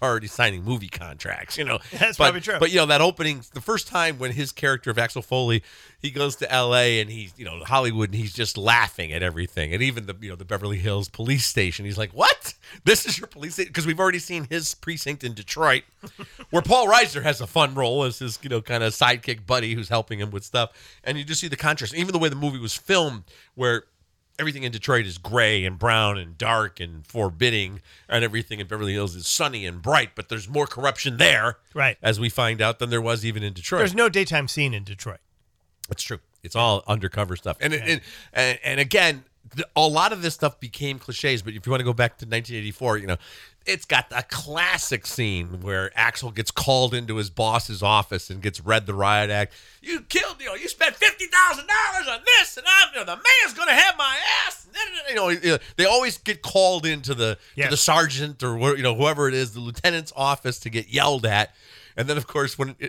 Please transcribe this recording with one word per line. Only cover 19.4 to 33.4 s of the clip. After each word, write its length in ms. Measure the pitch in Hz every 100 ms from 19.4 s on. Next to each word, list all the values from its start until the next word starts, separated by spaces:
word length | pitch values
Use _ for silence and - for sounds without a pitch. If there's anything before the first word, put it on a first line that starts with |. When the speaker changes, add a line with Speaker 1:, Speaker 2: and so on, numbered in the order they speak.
| 95
Speaker 1:
buddy 260 | 127 113
who's 140 | 113 104
helping 300 | 117 - 107
him 120 | 104
with 120 | 101
stuff. 280 | - 123 113 - - -
And 120 | - 131
you 60 |
just 160 | 147 151
see 80 | 170
the 80 | 139
contrast. 380 | 151 151 107
Even 180 | 160 185
the 60 | 175
way 100 | 160
the 60 |
movie 240 | 139 147 131
was 160 | 113
filmed, 480 | - - 190 156 110 - - _
where 300 | - 123 117 - _ _ _ _ -
everything 260 | 156 139
in 80 | 127
Detroit 340 | 113 - 123 98
is 100 | 90
gray 480 | 90 120 110 104
and 140 | 92 90
brown 400 | 117 110 107 98
and 180 | 82 80
dark 440 | 113 113 104 -
and 260 | 85 80 76
forbidding, 720 | 113 98 80 123 110 95 98 - - -
and 140 | 117
everything 360 | 113 110 - 104
in 60 | 92
Beverly 260 | 107 101
Hills 220 | 101 101 87
is 100 | 82
sunny 380 | - 151 120
and 160 | 92 87
bright, 300 | 87 151 117 -
but 120 | -
there's 200 | 113 98
more 160 | 147 143
corruption 500 | 120 139 131 139 117
there, 400 | 170 120 113 - _
Speaker 2:
Right. 240 | 151 135 -
Speaker 1:
as 160 | 110 104
we 80 | 117
find 320 | - 117 113
out, 180 | 110 113
than 100 | 120
there 100 | 117
was 240 | 113 117
even 180 | 113 107